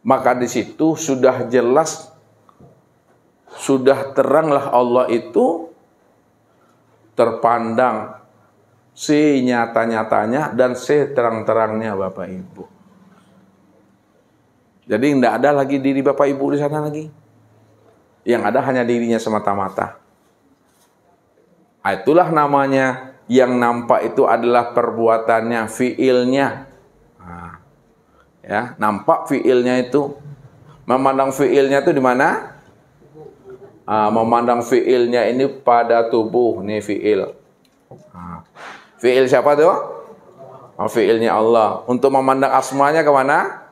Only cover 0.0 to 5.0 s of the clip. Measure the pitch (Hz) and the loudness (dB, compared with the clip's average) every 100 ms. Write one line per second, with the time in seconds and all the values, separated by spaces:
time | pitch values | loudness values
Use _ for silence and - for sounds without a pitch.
0 | 117 131 123 123 120 127 98 - 160 156 | 2 2 2 0 -2 -4 -6 -2 0 0
1 | - 131 127 127 120 123 117 139 160 - | -4 2 2 2 0 0 2 2 0 -8
2 | - _ _ _ _ _ - _ _ _ | -18 _ _ _ _ _ -20 _ _ _
3 | _ _ _ _ _ - - 135 127 135 | _ _ _ _ _ -12 -2 2 2 2
4 | 135 139 131 143 160 139 127 120 123 123 | -2 -2 2 2 2 -2 0 0 2 0